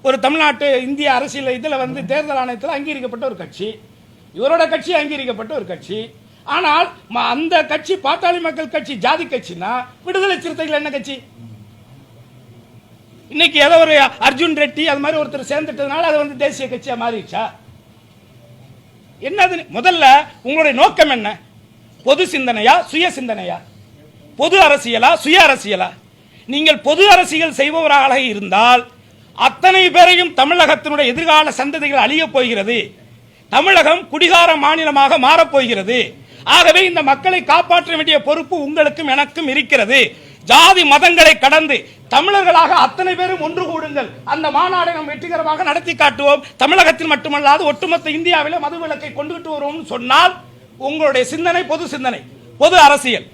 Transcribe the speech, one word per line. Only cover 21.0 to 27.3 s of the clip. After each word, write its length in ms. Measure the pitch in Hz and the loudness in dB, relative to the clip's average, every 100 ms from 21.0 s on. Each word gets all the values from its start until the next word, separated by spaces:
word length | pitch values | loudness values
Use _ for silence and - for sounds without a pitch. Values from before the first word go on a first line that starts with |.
| 302 247 | 2 2
என்ன? 140 | 208 208 _ - _ _ _ _ - | -6 -10 _ -20 _ _ _ _ -2
பொது 180 | 285 370 | 0 0
சிந்தனையா, 400 | 294 254 220 220 - - | -2 -4 0 2 2 0
சுய 160 | 311 349 269 | -2 -2 -4
சிந்தனையா? 420 | 247 208 180 170 - - - - - _ - - | -10 -8 -8 -12 -14 -20 -20 -20 -20 _ -20 -4
பொது 180 | 294 381 311 | 2 4 4
அரசியலா, 440 | 285 233 226 247 339 | 2 -2 0 2 2
சுய 140 | 285 359 320 | 2 4 4
அரசியலா? 420 | 262 202 190 185 - _ _ _ _ - | 2 -4 -4 -4 -8 _ _ _ _ -10
நீங்கள் 260 | 277 311 294 269 | -2 0 0 -2
பொது 180 | 320 403 | 2 6
அரசியல் 440 | 370 359 | 6 4